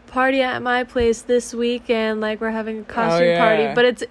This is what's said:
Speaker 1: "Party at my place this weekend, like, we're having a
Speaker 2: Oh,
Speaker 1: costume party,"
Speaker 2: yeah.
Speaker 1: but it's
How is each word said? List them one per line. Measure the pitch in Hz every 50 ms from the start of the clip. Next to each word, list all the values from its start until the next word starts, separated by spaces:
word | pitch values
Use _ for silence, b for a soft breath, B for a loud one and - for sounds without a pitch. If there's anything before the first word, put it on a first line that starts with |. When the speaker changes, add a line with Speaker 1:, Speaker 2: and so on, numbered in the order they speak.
| -
Speaker 1:
"Party | - - 254 254 262 269 269
at | 254 254 247 233 240
my | 247 247 247 254
place | 240 - 254 240 233 226 226 -
this | - 247 247 240 - -
weekend, | 226 240 240 240 240 240 - 240 226 220 220 220 214
like, | 214 214 214 214
we're | 226 220
having | 220 220 220 220 220 220
a | 208
Speaker 2:
Oh, |
Speaker 1:
costume | - - 233 226 165 165 170 170 170 170
party," | 170 226 220 220 214 220
Speaker 2:
yeah. | - -
Speaker 1:
but | 240 240
it's | 247 240 - - -